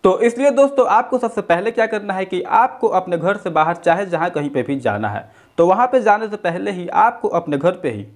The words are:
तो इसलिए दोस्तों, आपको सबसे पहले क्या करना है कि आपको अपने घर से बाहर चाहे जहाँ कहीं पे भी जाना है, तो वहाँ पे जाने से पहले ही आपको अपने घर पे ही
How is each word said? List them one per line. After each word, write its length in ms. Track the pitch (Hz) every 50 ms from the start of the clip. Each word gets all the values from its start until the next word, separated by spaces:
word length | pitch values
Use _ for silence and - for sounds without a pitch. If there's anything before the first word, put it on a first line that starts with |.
| -
तो 140 | 190 185 -
इसलिए 300 | 220 233 233 240 269 285
दोस्तों, 360 | 262 254 277 277 277 269 247 -
आपको 300 | 196 226 254 - - 247
सबसे 220 | 240 226 220 214
पहले 280 | 196 - 170 175 196 226
क्या 160 | 226 240 220
करना 280 | 220 220 208 202 202 190
है 100 | 190 190
कि 180 | 185 190 180
आपको 460 | - - - 208 240 254 254 - - 220
अपने 300 | - 185 180 175 175 165
घर 180 | 151 185 202
से 140 | 202 - 185
बाहर 260 | 160 156 156 160 175
चाहे 300 | 170 - 170 165 180 202
जहाँ 240 | 190 170 160 165 180
कहीं 200 | - 156 147 143
पे 120 | 139 131
भी 160 | 123 135 139 135
जाना 280 | 123 117 104 104 110 104
है, 200 | 104 110 - - _ _ _ _ _ -
तो 80 | 170
वहाँ 200 | 175 185 214 247
पे 140 | 254 269 254
जाने 280 | 214 214 208 208 220 214
से 80 | 208 208
पहले 320 | - 175 165 180 190 202
ही 180 | 196 180 175 175
आपको 400 | - - 220 233 240 240 - 202
अपने 300 | - 170 - 151 143 139
घर 140 | 147 180
पे 180 | 185 185 - 139
ही 160 | 113 104 101 107 -